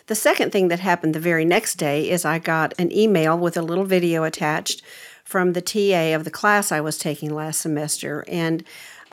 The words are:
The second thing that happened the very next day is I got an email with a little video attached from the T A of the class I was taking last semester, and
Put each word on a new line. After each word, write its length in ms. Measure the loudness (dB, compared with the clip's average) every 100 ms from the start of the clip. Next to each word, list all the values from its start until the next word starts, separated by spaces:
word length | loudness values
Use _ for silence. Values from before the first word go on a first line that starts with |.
| -6
The 100 | 0
second 360 | 2 2 2
thing 160 | 2 2
that 120 | 2
happened 360 | 0 0 2 0
the 40 |
very 240 | 0 2
next 320 | 4 2 0 -4
day 340 | -2 0 0
is 140 | -2
I 140 | 0 -2
got 340 | 0 0 0 -2
an 120 | -2 2
email 420 | 4 4 2 2
with 200 | 0 -2
a 40 |
little 220 | -2 -2 0
video 380 | 2 2 0
attached 580 | -2 -2 -2 -2 -4 -10 -12 -20 -20 -20
from 300 | -6 0 2
the 80 | 0
T 320 | -2 0 2
A 200 | 4 2
of 100 | 0
the 80 | -2
class 400 | -2 2 4 2
I 100 | -2
was 160 | -2 -4
taking 360 | -4 -4 -4
last 280 | -6 -4 -4
semester, 600 | -2 -2 -2 -4 -6 -8 -6
and 360 | -4 -2 -2 -6 -18 -20 -20 -6